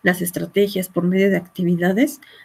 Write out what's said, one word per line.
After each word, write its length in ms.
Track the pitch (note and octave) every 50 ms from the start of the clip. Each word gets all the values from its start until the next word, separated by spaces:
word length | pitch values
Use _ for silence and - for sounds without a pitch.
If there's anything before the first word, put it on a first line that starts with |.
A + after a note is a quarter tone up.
las 200 | - F#3+ F3+ F3
estrategias, 640 | F3 F3 - - E3+ E3+ - G3+ G3+ G3+ G3+ F#3 F3+ -
por 160 | _ F3 F3
medio 260 | F3+ F#3 F#3+ G3 G3+
de 60 | F#3+
actividades, 840 | F3 F3+ - _ - F3+ F3 F3+ E3+ F3 F#3 F#3+ G#3+ C#4 D4 - - - - - -